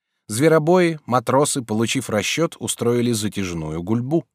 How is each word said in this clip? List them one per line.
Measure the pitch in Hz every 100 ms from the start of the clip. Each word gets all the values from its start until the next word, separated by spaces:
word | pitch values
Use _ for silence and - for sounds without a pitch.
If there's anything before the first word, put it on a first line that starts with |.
| _ _ -
Зверобои, | 110 160 160 151 185 170 156 -
матросы, | 123 120 131 143 143
получив | 117 107 117 135 -
расчет, | 107 - - 165 -
устроили | 117 - 120 120 120
затяжную | 113 104 101 92 85 78 80
гульбу. | 90 120 127 165 -